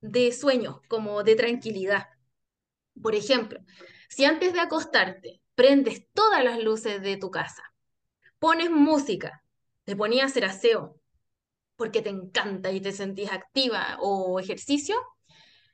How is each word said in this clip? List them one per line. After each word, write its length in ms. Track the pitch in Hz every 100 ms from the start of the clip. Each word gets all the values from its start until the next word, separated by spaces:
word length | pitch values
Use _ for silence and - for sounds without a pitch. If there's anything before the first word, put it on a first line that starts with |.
de 300 | 220 240 247
sueño, 500 | 240 285 254 196 - _
como 360 | 226 214 208
de 120 | 208 220
tranquilidad. 720 | 233 233 226 196 190 202 - _ _ _ _ _ _ _ _ -
Por 140 | 220 208
ejemplo, 440 | - 247 220 - - _ - - _
si 160 | - 285
antes 280 | 320 370
de 60 | 349
acostarte 840 | 339 320 - 233 180 - - - _ -
prendes 500 | 262 277 233 214 -
todas 300 | - 440 349
las 160 | 247 233
luces 420 | 220 220 220 202
de 160 | 196 196
tu 140 | 190
casa, 320 | 160 147 - - _ _ _ _ _ _ _
pones 300 | 320 330 339
música, 720 | 311 302 294 277 185 - - _ _ _ _ -
te 100 | 202
ponías 280 | 214 247
a 40 | 269
hacer 180 | 262 196
aseo 500 | 190 240 214 - - _ _ _ _ _ _ _ -
porque 260 | 220 220
te 80 | 208
encanta 640 | 196 185 220 208 190 190
y 100 | 190
te 100 | 196
sentís 400 | 190 196 196 196
activa 680 | 190 - 269 254 202 - -
o 380 | 202 196 185 185
ejercicio, 560 | 185 - - 285 330 453 480 _ _ _ _ _ _